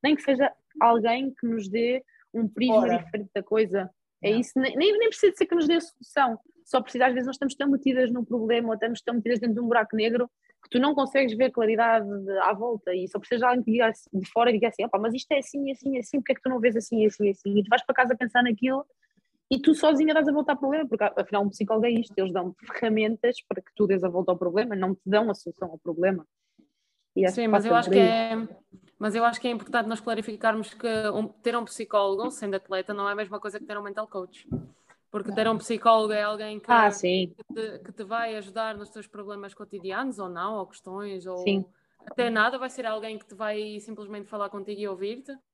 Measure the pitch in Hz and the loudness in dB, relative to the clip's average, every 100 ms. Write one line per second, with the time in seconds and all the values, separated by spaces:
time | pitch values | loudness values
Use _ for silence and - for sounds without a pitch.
0 | 277 294 - 262 277 - _ 302 233 233 | 2 0 2 2 2 0 _ 2 4 6
1 | 220 240 269 262 240 226 196 208 233 254 | 2 0 -2 -4 -4 -4 -4 -2 0 -2
2 | - _ _ 226 220 - 247 220 240 233 | -6 _ _ -4 -4 0 4 4 4 0
3 | - 208 202 202 196 214 214 190 185 _ | -2 -8 -6 -8 -2 0 2 0 -4 _
4 | _ _ 208 220 233 - 262 254 370 415 | _ _ 0 0 0 0 -2 2 2 4
5 | 453 - 403 359 330 339 302 339 330 _ | 2 4 2 4 0 2 2 2 0 _
6 | - - 262 220 _ _ _ 254 254 247 | -6 0 0 0 _ _ _ -2 -2 2
7 | 247 247 254 262 277 - 277 277 277 254 | 2 2 -4 -4 -6 -2 0 2 2 2
8 | 254 247 226 240 220 233 233 220 226 233 | 2 0 -2 -2 0 0 0 -2 -4 -4
9 | - 240 220 240 226 220 240 233 214 220 | -4 -2 0 0 0 0 2 2 2 0
10 | 220 240 240 _ _ _ - 247 277 285 | 0 0 -2 _ _ _ -4 2 2 2
11 | 269 269 262 214 254 247 220 220 233 226 | 2 2 2 2 0 2 2 2 4 4
12 | 202 202 196 196 185 202 233 220 - 180 | 2 -6 -4 0 0 0 -2 -4 -4 -4
13 | 190 202 - 247 247 247 226 226 226 226 | -4 -8 -4 0 2 2 2 2 2 0
14 | - 190 190 226 240 220 233 - 220 196 | -6 -6 -2 2 2 4 0 -2 -2 0
15 | 220 247 - 285 262 285 277 269 269 262 | 0 -4 -2 -2 -2 -6 -6 -4 -4 -4
16 | 240 285 - 247 262 254 226 226 214 226 | -2 -4 -2 -2 0 2 2 2 -2 2
17 | 214 - 208 196 202 202 202 240 - 262 | 2 4 0 0 0 2 4 2 2 0
18 | 247 247 247 247 247 214 254 269 294 _ | 2 2 0 2 2 2 0 0 -4 _
19 | _ _ _ _ _ 269 294 302 302 294 | _ _ _ _ _ 2 4 4 4 4
20 | 311 311 302 294 302 277 269 302 294 - | 4 4 4 2 0 0 0 -2 -2 0
21 | 208 - 196 208 202 - 208 220 240 226 | 0 0 -2 0 -2 -2 -2 2 2 0
22 | 233 - 190 180 180 180 - - 233 214 | -2 -2 -2 -2 -4 -8 -14 -4 0 2
23 | 214 220 240 247 - - - _ 208 190 | 0 0 0 -2 -6 -10 -10 _ 2 2
24 | 180 175 185 180 180 180 240 202 185 190 | 0 -2 0 0 0 -2 -2 -2 -2 -4
25 | - 208 226 196 - - 180 160 - 165 | 0 2 2 -2 -8 -10 -10 -10 -8 0
26 | 180 190 156 _ _ _ _ _ _ _ | 0 0 -6 _ _ _ _ _ _ _
27 | _ - 185 196 226 208 208 233 233 196 | _ 0 0 2 2 2 4 2 6 6
28 | 190 226 226 226 226 - _ - _ _ | 6 4 0 -4 -8 -12 _ -20 _ _
29 | 214 214 233 233 247 233 - 240 220 226 | -4 2 2 2 -4 -6 -4 -2 -2 -6
30 | - 226 220 214 226 220 202 - 233 220 | -4 -6 -6 -2 -2 0 -6 -8 -4 -2
31 | 214 208 220 - 240 233 226 - 220 208 | -2 -4 -6 -4 -4 -4 -6 -10 -2 0
32 | 202 196 240 - 208 196 190 190 185 208 | 2 0 -4 -6 -6 -6 _ -6 -4 -4
33 | 202 202 208 202 208 202 - 208 202 202 | -4 -4 -6 -8 -10 -12 -10 -10 -8 -8
34 | 214 190 180 - - - - _ _ _ | -8 -8 -12 -16 -10 -10 -10 _ _ _
35 | _ 208 196 202 220 220 - 220 226 226 | _ -10 -6 -2 0 0 -4 0 4 4
36 | 214 214 208 214 214 214 208 240 214 202 | 4 -2 -2 -4 -8 -12 4 6 6 4
37 | 180 185 180 - - 220 220 - 185 208 | 0 0 -2 -8 -14 -10 -10 -10 -18 -16
38 | 196 226 233 220 196 196 220 208 208 220 | -8 -4 -4 -6 -10 -6 -6 -8 -14 -18
39 | 202 - 202 101 101 - 208 202 185 190 | -18 -16 -14 -14 -14 -16 -16 -12 -8 -6
40 | 269 208 185 175 185 220 180 - - 185 | -6 -6 -8 -6 -6 -6 -8 -14 -14 -12
41 | 202 190 180 180 180 196 190 _ _ _ | -10 -12 -10 -4 0 0 -2 _ _ _
42 | - - 240 220 220 262 262 254 233 220 | -16 -4 -2 2 2 0 -8 -8 -8 -6
43 | 220 214 - 190 214 214 214 208 208 214 | -8 -12 -16 -10 -6 -6 -8 -10 -14 -16
44 | 202 208 202 214 202 202 196 208 208 185 | -14 -14 -12 -8 -8 -8 -10 -8 -8 -6
45 | 196 240 269 269 _ | -8 -10 -14 -20 _